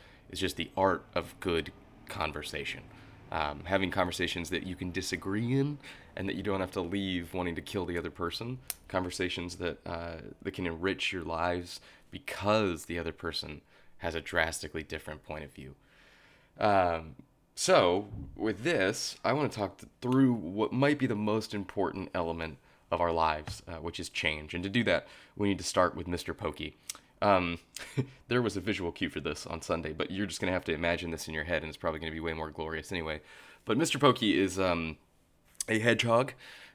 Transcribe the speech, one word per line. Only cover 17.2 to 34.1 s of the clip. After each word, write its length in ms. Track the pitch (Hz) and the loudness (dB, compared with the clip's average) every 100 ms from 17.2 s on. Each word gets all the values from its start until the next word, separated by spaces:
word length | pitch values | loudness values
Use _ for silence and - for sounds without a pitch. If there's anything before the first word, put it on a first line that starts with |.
| - _ _ - | -20 _ _ -2
so, 520 | - 170 90 92 104 - - - | 6 8 8 6 2 -8 -10 -4
with 280 | 110 101 | -2 0
this, 540 | 139 147 95 - - - | 0 4 4 2 -4 -2
I 100 | - | 0
wanna 160 | 139 135 | 2 2
talk 280 | 113 98 - | 0 -4 -4
th-, 120 | - - | -20 -6
through 320 | 123 131 131 | 2 6 6
what 380 | 117 80 101 107 | 6 0 0 2
might 280 | 123 139 143 | 4 4 4
be 80 | 127 | 2
the 80 | 104 | 2
most 380 | 107 110 - | 2 2 0
important 560 | 104 95 101 90 95 92 | -4 -4 0 0 -2 -4
element 440 | 90 82 82 80 69 _ _ - | -2 -2 -2 -6 -8 _ _ -4
of 100 | 85 | 2
our 100 | 85 | 2
lives, 520 | 82 80 78 78 - - | 4 2 2 -4 -12 -10
uh, 80 | 82 | -8
which 220 | 82 - | -8 -6
is 100 | 78 | -8
change. 440 | - 82 76 76 | -2 -2 -2 -6
And 100 | 87 | -4
to 60 | 98 | 0
do 140 | 117 | 2
that, 240 | 104 82 - - - - | 4 2 0 -16 -14 -2
we 120 | 101 | 0
need 80 | 95 | 0
to 60 | |
start 320 | - 95 87 85 | 0 4 4 2
with 120 | 85 | -4
Mister 260 | 87 - | -4 -4
Pokey. 440 | - 80 73 78 - - - - - | -4 -4 -4 -8 -10 -14 -14 -12 0
Um, 380 | 104 95 87 85 - - - - | 6 6 4 -2 -8 -14 -8 -4
<laughs> 320 | 131 - - | -4 -6 -2
there 140 | 123 | 2
was 160 | 113 101 | 2 0
a 40 | |
visual 300 | 95 95 85 | -2 -2 -2
cue 180 | - 78 | -2 -4
for 100 | - | -2
this 280 | 73 73 - | -4 -4 -6
on 140 | 82 | -6
Sunday, 320 | - 85 82 | -2 -2 -2
but 180 | 80 - | -4 -4
you're 140 | 92 101 | -2 -4
just 120 | - | -2
gonna 140 | 92 | 0
have 120 | 90 - | 0 0
to 80 | |
imagine 380 | 78 85 85 85 | 0 2 0 -2
this 160 | 82 - | -6 -6
in 60 | |
your 100 | 78 | -4
head, 200 | 78 80 | 0 -2
and 60 | 78 | -2
it's 80 | - | -4
probably 220 | 87 80 | -2 -2
gonna 120 | 80 | -4
be 80 | 80 | -4
way 140 | 82 | -4
more 180 | 80 78 | -4 -6
glorious 400 | 73 80 80 - | -6 -6 -6 -4
anyway. 300 | 92 80 76 - - - - - | -4 -2 -6 -8 -20 -20 -8 0
But 120 | 113 | 2
Mister 200 | 165 143 | 2 6
Pokey 420 | 143 | 6